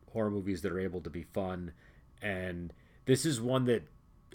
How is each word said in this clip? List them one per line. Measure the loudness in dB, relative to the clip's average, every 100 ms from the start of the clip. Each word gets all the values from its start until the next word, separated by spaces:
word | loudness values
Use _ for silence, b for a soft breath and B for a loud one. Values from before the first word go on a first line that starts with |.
| -6
horror | -2 0
movies | 0 0 -2
that | -2
are | -2
able | -2 -4
to | -6
be | -8
fun. | -6 -4 -2 -4 -8 b b b b -8
And | -4 -2 -4 -4 -8 b b b 2
this | 4
is | 4 0
one | 2 2
that, | 4 2 0 -20 -20 -20 -20